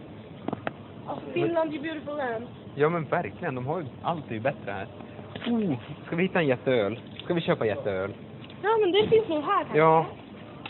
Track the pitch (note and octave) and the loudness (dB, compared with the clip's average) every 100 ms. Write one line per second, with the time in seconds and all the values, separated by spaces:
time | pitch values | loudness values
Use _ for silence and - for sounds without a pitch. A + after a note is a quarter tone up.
0 | - - - - - - - - - - | -14 -16 -14 -10 -8 -6 -8 -10 -14 -12
1 | - D4+ - F4 E4 E4 D#4+ D4+ D#4+ D#4 | -8 -8 -4 0 2 4 2 -2 -4 -6
2 | B3 D4 C4 A3+ A#3+ - - C#3 D3+ E3+ | -6 -4 -2 -4 -6 -12 -10 2 2 2
3 | D3+ E3 G#2 - F3 B2+ B2+ F3 C3+ - | 0 0 -2 -6 -4 -4 -2 -4 -6 -6
4 | C#3 E3 - A2 A2 - - G2 - - | -4 -4 -4 -2 -2 -2 -8 -8 -8 -12
5 | - - - - A#3 A#3 G3 B2 - - | -14 -14 -12 -6 0 2 2 0 -4 -12
6 | - E3 F#3 F#3 D3 B2 - B2+ G2 A#2 | -6 0 2 4 4 4 4 4 4 0
7 | - - - F3 F3 D#3 A2+ G2 G#2 F#2+ | -8 -10 -2 0 2 2 2 0 -2 -2
8 | G2 - - - - - F#4+ A4+ G4 F#4+ | -2 -6 -14 -14 -14 -2 2 4 6 4
9 | G#4+ A4+ E4+ D4+ D4+ F#4+ D4+ D3+ D#3+ D#3+ | 6 6 6 0 2 0 4 6 8 8
10 | - - - - - - | 4 -6 -16 -16 -16 -14